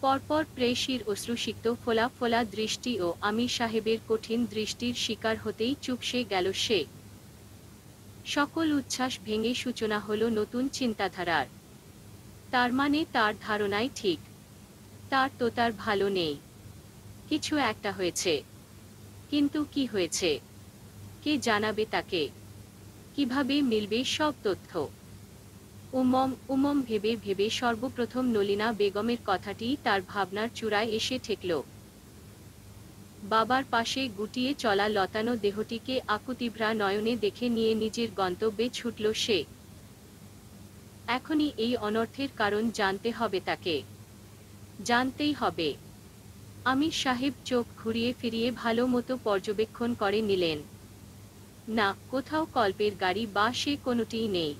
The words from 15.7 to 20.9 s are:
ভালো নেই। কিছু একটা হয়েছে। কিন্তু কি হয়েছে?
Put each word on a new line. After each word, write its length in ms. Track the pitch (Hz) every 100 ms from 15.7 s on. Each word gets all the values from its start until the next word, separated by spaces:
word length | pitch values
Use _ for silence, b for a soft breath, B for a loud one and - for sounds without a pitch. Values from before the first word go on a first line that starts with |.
ভালো 380 | 208 220 196 202
নেই। 280 | 190 160 143 - - - - - - - - -
কিছু 280 | 302 - 302
একটা 340 | 247 214 208
হয়েছে। 520 | 190 180 - 185 147 - - - - - - - - -
কিন্তু 360 | 294 285 302 294
কি 140 | - 254
হয়েছে? 540 | 202 165 - 180 143 - - - - -